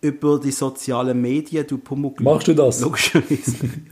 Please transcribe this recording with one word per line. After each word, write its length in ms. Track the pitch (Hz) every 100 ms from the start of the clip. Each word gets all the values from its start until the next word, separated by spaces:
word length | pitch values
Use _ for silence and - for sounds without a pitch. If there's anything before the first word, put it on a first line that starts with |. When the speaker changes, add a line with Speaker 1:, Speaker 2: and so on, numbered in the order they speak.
Speaker 1:
Über 360 | 151 143 147 147
die 100 | 143
sozialen 720 | 135 135 131 - 123 127 123
Medien, 420 | 120 139 156 160 147
du 100 | 135
Pumuckl. 460 | - 139 143 -
Speaker 2:
Machst 240 | 135 160 165
du 80 | 156
das? 260 | 135 -
Speaker 1:
Logischerweise. 720 | 120 - - 165 139 147 - 117 127
<laughs> 220 | 156 -